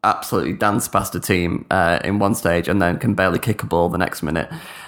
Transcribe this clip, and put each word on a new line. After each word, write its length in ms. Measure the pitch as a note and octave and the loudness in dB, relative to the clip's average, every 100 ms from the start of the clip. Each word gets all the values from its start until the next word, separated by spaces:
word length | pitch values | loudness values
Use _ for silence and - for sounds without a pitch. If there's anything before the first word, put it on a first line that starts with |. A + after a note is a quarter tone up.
absolutely 480 | G#2 - - G2+ C2 | 2 0 -2 -2 -2
dance 340 | - G#2+ G#2+ - | 0 0 0 0
past 300 | G2+ - - | -2 -2 -6
a 40 | |
team, 460 | - F#2 F2 - - | 0 0 2 -4 0
uh, 280 | F#2+ E2+ E2+ | 2 2 2
in 160 | - G2+ | 0 0
one 160 | G2 A2+ | 0 2
stage 320 | F2+ F2 F2 | 2 0 2
and 120 | G2 | 2
then 180 | F2 E2 | 2 2
can 140 | A2+ | 0
barely 260 | G2 F#2+ F2+ | 2 2 2
kick 240 | - - | 0 -2
a 20 | - | 0
ball 220 | E2+ E2+ | 2 2
the 100 | E2 | 0
next 240 | F2+ - | -2 -2
minute. 260 | D2+ D#2+ - E3 - - | -2 -2 -4 -10 -14 -18